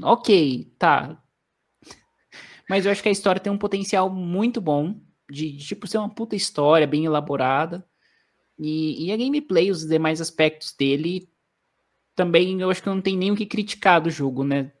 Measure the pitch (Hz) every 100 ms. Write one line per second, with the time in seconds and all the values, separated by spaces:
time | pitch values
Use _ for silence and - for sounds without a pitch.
0 | - 233 - 196 147 127 - _ 175 143
1 | 143 165 _ _ _ _ _ _ - -
2 | _ _ _ - - - - 196 190 196
3 | 220 202 202 185 202 202 202 196 190 196
4 | 190 190 175 180 233 240 170 147 156 214
5 | - _ - 143 156 143 143 208 185 220
6 | 208 - 226 202 - - 147 160 147 147
7 | 160 151 147 139 131 135 165 175 - _
8 | _ _ _ _ _ - 156 156 156 135
9 | 170 220 254 294 294 180 190 180 156 160
10 | 160 160 160 - 156 156 - - 139 143
11 | 160 185 175 _ _ _ _ _ _ _
12 | _ - 175 170 180 190 185 185 196 190
13 | 190 190 190 208 208 202 208 - 196 175
14 | 165 147 139 131 139 139 139 -